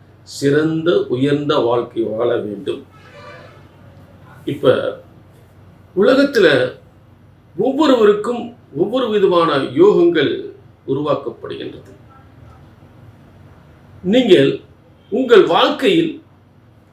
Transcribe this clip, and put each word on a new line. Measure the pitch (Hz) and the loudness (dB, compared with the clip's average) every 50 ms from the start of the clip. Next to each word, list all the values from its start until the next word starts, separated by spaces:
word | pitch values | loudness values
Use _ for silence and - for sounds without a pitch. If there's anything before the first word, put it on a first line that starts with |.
| _ _ _ _ _ | _ _ _ _ _
சிறந்த | - - - 139 139 143 151 156 160 160 160 160 175 - - - - | -20 -12 -4 -2 0 0 0 0 -2 -2 -2 -2 -2 -2 -2 -2 -2
உயர்ந்த | 127 123 135 143 143 147 147 139 151 - | -4 -2 -2 -2 -2 -2 -2 -2 -2 0
வாழ்க்கை | 117 117 120 120 113 - - 113 113 | 0 0 -2 -2 -4 -6 -6 -6 -6
வாழ | 107 110 110 120 120 120 | -4 -4 -4 -2 -2 -2
வேண்டும். | 110 98 104 101 98 - - - - - - - - - - - - - - - - - - - - - - _ - - - - - - - - - - - - - - | -4 -4 -8 -10 -10 -10 -10 -10 -10 -14 -20 -20 -20 -20 -20 -20 -20 -20 -20 -20 -20 -20 -20 -20 -20 -20 -20 _ -20 -20 -20 -20 -20 -20 -20 -20 -20 -20 -20 -20 -14 -10
இப்ப | - 139 - - - - - - - - - - - - - - - _ - - _ _ - - - - - - _ - | -10 -8 0 2 2 2 2 -2 -6 -8 -10 -16 -20 -20 -20 -20 -20 _ -20 -20 _ _ -20 -20 -20 -20 -20 -20 _ -2
உலகத்துல | 180 208 254 269 269 285 277 - 226 185 156 139 123 127 - - - - - _ _ _ _ _ _ _ _ _ _ _ _ _ 156 | 0 2 4 4 4 2 2 2 2 4 4 4 2 0 -2 -6 -12 -20 -20 _ _ _ _ _ _ _ _ _ _ _ _ _ -4
ஒவ்வொருவருக்கும் | 214 262 262 277 311 277 254 233 214 202 196 - - 226 240 233 240 233 - - - _ - | -4 -2 0 0 2 2 4 4 4 4 4 2 -2 -6 -6 -8 -8 -12 -16 -20 -20 _ -6
ஒவ்வொரு | 143 185 208 233 262 247 220 | -4 -4 -2 -2 -2 -2 -2
விதமான | 214 202 190 180 180 170 165 156 147 135 | 0 0 2 2 2 2 2 0 0 -2
யோகங்கள் | 135 131 127 143 180 208 185 175 175 170 170 160 139 117 - - - - - - - - - _ _ - | -4 -2 2 4 4 4 4 4 2 2 2 2 0 0 -2 -6 -8 -12 -16 -20 -20 -20 -20 _ _ -6
உருவாக்கப்படுகின்றது. | 135 139 147 147 135 - - 120 - - - - - - - - - - - - - - - - - - - - - - - - - - - - - _ - - - - - - - - - - - - - - - - - - - - - - - - - | -6 -4 -2 -2 -4 -4 -6 -10 -12 -12 -14 -14 -12 -12 -12 -14 -16 -18 -20 -20 -20 -20 -20 -20 -20 -20 -20 -20 -20 -20 -20 -20 -20 -20 -20 -20 -20 _ -20 -20 -20 -20 -20 -20 -20 -20 -20 -20 -20 -20 -20 -20 -20 -20 -20 -20 -20 -20 -20 -20 -20 -10 -4
நீங்கள் | 180 214 262 247 214 180 143 139 - - - - - _ _ _ _ _ _ _ _ | 0 0 2 4 4 4 4 4 2 -2 -4 -10 -20 _ _ _ _ _ _ _ _
உங்கள் | 190 240 262 240 240 196 165 | -6 -4 0 4 6 6 6
வாழ்க்கையில் | 151 170 202 247 302 285 - 269 214 175 165 160 - - - - _ _ _ _ _ _ _ _ _ _ _ _ _ | 4 2 0 0 0 -2 -2 -2 0 0 0 -2 -2 -6 -12 -18 _ _ _ _ _ _ _ _ _ _ _ _ _